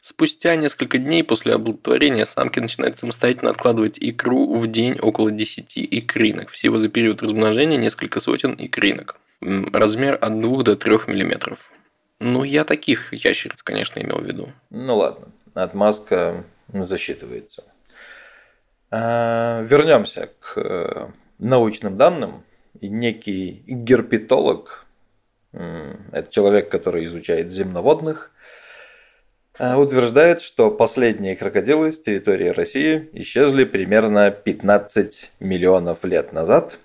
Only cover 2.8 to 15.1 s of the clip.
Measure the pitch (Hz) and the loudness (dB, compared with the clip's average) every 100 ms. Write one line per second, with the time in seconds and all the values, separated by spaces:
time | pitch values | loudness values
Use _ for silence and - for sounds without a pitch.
2.8 | 131 - 117 - 123 123 120 110 123 113 | -2 -2 -8 0 0 2 -2 0 0 2
3.8 | 107 - - 120 120 131 139 113 113 113 | 0 -2 -6 -2 0 2 2 0 0 0
4.8 | 120 - 113 - 110 104 107 - - - | 0 2 0 2 0 0 -6 -8 -12 -10
5.8 | - - 117 - 110 - - - - 113 | -4 -4 -4 0 0 0 -10 -4 0 2
6.8 | 110 120 113 104 110 107 107 110 156 143 | 0 2 0 0 -2 0 2 2 2 2
7.8 | 113 - - - - 120 131 - - - | 0 -4 -6 -4 -2 -2 -2 -4 -8 0
8.8 | 101 - - - _ _ - 98 98 - | 0 0 -10 -20 _ _ -4 -4 -2 2
9.8 | 107 110 139 139 113 110 113 131 110 101 | 2 2 0 0 -2 0 0 2 2 2
10.8 | 107 110 - 98 82 - - - - _ | 4 2 2 -4 -2 -4 -6 -10 -18 _
11.8 | _ _ _ _ 120 123 139 147 151 151 | _ _ _ _ -2 -2 0 0 0 -2
12.8 | - 117 - - - - - - - 107 | 0 -2 -4 -2 0 0 -6 -10 -6 -6
13.8 | - - - - - - - - _ 113 | -6 -8 -6 -6 -6 -8 -10 -18 _ -12
14.8 | 131 110 73 | -2 0 0